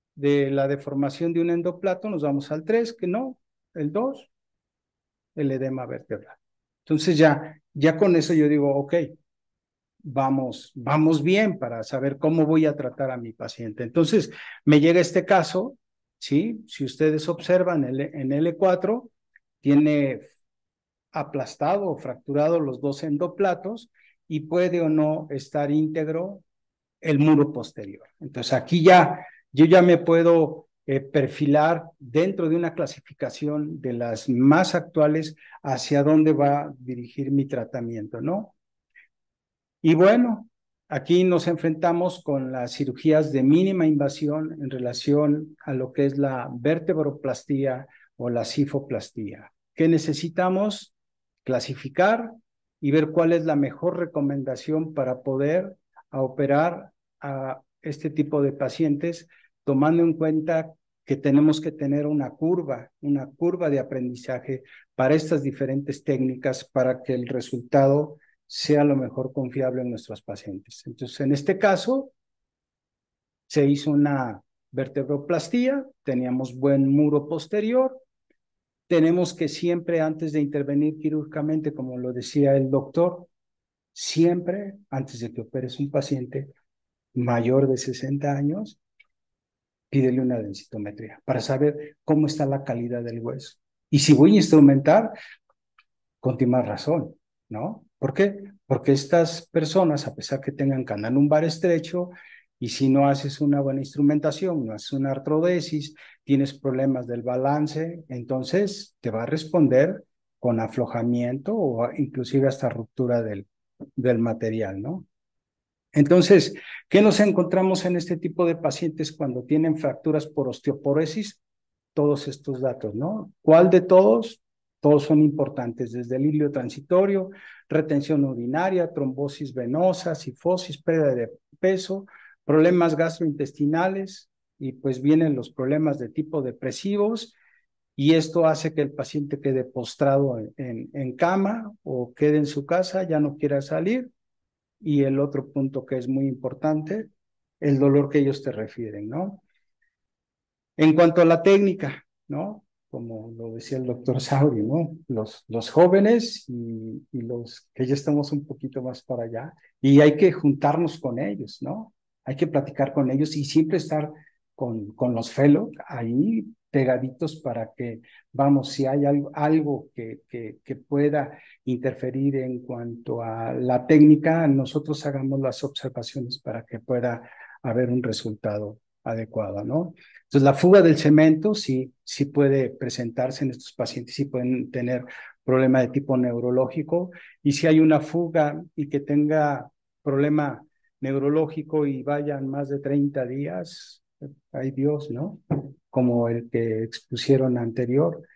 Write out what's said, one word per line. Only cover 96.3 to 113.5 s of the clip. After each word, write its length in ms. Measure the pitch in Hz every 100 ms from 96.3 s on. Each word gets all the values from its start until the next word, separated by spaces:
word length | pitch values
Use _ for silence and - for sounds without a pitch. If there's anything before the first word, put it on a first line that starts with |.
| 117 123
más 200 | 123 107
razón, 480 | 104 - 165 156 - _ _ -
¿no? 360 | 107 156 226 _ -
¿Por 140 | -
qué? 220 | - 202 202 - - -
Porque 260 | 123 -
estas 560 | 139 - 170 165 - -
personas, 600 | 165 156 190 175 147 -
a 60 |
pesar 280 | - - 135
que 100 | 143
tengan 320 | 139 139 131
canal 300 | 123 104 107
lumbar 320 | 135 143 151 160
estrecho, 640 | 165 185 165 165 180 180 - - - _ -
y 80 | 120
si 220 | - 135
no 180 | 139 139
haces 320 | 139 139 -
una 220 | 147 143
buena 180 | 139 135
instrumentación, 840 | 135 143 143 151 151 - 185 165 113
no 80 |
haces 180 | 107 -
una 200 | 135 139
artrodesis, 840 | 135 139 156 175 180 - 156 143 - - _ -
tienes 280 | 139 139
problemas 540 | - 139 127 135 127 120
del 140 | 120
balance, 800 | 117 123 135 147 151 156 165 170 -
entonces 880 | 123 120 131 131 190 202 - - _
te 100 | 120
va 140 | 110
a 20 | 117
responder 800 | 160 - 180 143 127 160 196 - _ _ _
con 220 | 123 113
aflojamiento 960 | 113 - 117 120 120 120 120 135 139 220
o 340 | 160 113 120
inclusive 560 | 123 131 - 120 139 135
hasta 180 | 135 127
ruptura 540 | 110 110 - 123 120
del, 260 | 113 101 98